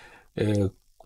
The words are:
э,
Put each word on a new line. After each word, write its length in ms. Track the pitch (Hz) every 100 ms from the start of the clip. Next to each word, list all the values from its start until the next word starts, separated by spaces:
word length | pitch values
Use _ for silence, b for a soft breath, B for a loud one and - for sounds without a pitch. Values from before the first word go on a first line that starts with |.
| b b b -
э, 340 | 107 104 98 - _ -